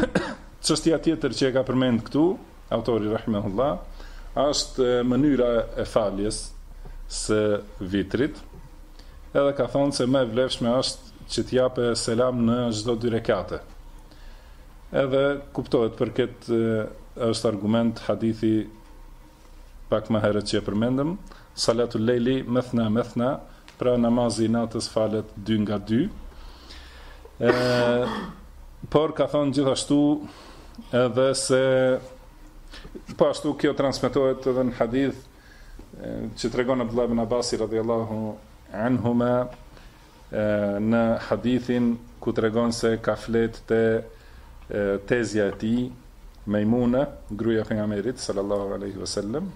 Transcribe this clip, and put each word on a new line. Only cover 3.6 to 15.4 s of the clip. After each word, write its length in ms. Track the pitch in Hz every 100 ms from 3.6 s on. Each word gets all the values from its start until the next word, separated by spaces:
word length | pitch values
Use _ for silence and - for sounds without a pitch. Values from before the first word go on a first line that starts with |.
| 139 185 - - - - - 123
është, 460 | 143 135 - - 123
e, 160 | 123 123
mënyra 460 | 123 147 127 120 117 - -
e 80 | 104
faljes 600 | 120 101 98 104 - - - - - - - -
së 300 | - - 107 107 104 - - 92
vitrit, 460 | 98 92 110 147 - - - - - - - - - - 139
edhe 180 | 139 139
ka 100 | 120
thonë 260 | 139 143 135
se 120 | 123
më 160 | 135 120
e 60 |
vlefshme 400 | 117 131 - 117 127
është 500 | - - - - -
që 140 | - 110
t'jape 440 | 123 127 127 120 113
selam 420 | - 117 127 123 117
në 100 | 120 120 107
çdo 180 | 117 113
dy 140 | 120
rekate. 480 | 110 120 98 87 80 - - - - - - - - - - - - -
Edhe 320 | 135 135 135 139 139